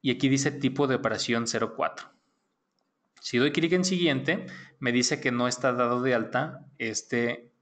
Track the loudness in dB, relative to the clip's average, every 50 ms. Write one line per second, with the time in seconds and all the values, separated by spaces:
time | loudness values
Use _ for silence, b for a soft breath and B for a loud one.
0 | _ 0 0 2 4 2 4 4 2 0 -2 0 -2 -2 0 2 0 2 2 0
1 | 0 -2 -2 -2 -2 0 0 0 0 -2 -2 -2 -2 -2 -2 -2 -2 -2 -2 -6
2 | -16 -18 _ _ _ _ _ _ _ _ _ _ _ _ _ _ _ _ _ _
3 | _ _ _ -16 -14 -2 0 2 2 2 2 2 2 2 2 2 2 2 0 2
4 | 2 2 2 2 0 -2 -2 -2 -4 B B B B B B B -2 0 2 2
5 | 2 2 0 0 -2 -2 0 2 0 0 -2 0 0 0 2 2 2 0 0 0
6 | 2 2 2 2 0 0 -2 -2 -2 -2 -6 -12 -18 -20 -10 _ -6 -4 -4 -6
7 | -6 _ -2 0 0 0 -2 -4 -10 -20 _ _